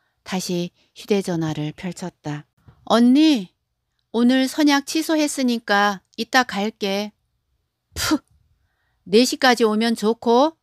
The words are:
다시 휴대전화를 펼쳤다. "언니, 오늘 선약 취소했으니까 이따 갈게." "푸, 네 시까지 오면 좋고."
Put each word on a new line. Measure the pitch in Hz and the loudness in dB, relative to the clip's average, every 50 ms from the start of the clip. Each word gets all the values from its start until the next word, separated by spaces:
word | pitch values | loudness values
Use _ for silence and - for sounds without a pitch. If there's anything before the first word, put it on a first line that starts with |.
| _ _ _ _ | _ _ _ _
다시 | _ - 196 185 - - 180 175 175 175 - _ _ _ _ | _ -8 -8 -6 -6 -4 -4 -6 -6 -8 -10 _ _ _ _
휴대전화를 | - - - 208 196 185 - 175 165 165 156 151 151 151 151 151 | -14 -4 -2 -2 -2 0 -2 -4 -4 -4 -4 -4 -6 -6 -8 -10
펼쳤다. | - - 180 170 - 185 170 - _ - 151 147 147 - _ _ _ _ - - _ _ | -10 -10 -12 -10 -10 -12 -14 -14 _ -12 -12 -10 -10 -12 _ _ _ _ -20 -20 _ _
"언니, | - 214 233 240 247 254 294 311 320 294 220 180 - _ _ _ _ _ _ _ _ _ _ _ _ | 0 2 4 4 4 6 6 4 4 2 2 -2 -6 _ _ _ _ _ _ _ _ _ _ _ _
오늘 | - 226 240 240 262 262 262 254 | -2 0 2 2 2 2 0 -2
선약 | - 311 302 294 277 277 277 | 0 2 2 2 2 2 0
취소했으니까 | - - 320 302 - 320 311 302 294 - 285 262 247 233 226 - - 202 202 208 208 196 185 - _ _ | -2 -4 -4 -2 0 0 0 0 -2 -2 -2 -2 -2 -2 -2 -2 0 0 2 2 0 -2 -4 -10 _ _
이따 | - 226 - - 262 | -10 -6 -2 0 0
갈게." | 247 - 180 196 202 220 - _ 208 196 196 202 208 208 - _ _ _ _ _ _ _ _ _ _ _ _ _ _ _ - | 0 0 -4 -6 -6 -6 -6 _ -4 -4 -4 -4 -6 -8 -12 _ _ _ _ _ _ _ _ _ _ _ _ _ _ _ -12
"푸, | - - - 311 - - _ _ _ _ _ _ _ _ _ _ _ _ _ _ _ _ | -8 -4 -2 -2 -2 -4 _ _ _ _ _ _ _ _ _ _ _ _ _ _ _ _
네 | 180 185 226 254 | 0 2 2 4
시까지 | - 311 - 262 254 240 220 233 | 2 0 0 2 2 2 2 2
오면 | 214 214 214 233 233 226 | 0 0 0 -2 -2 -2
좋고." | - 208 214 226 - - 233 233 247 294 320 - _ | -2 -2 -2 -2 -2 0 2 4 4 2 2 -2 _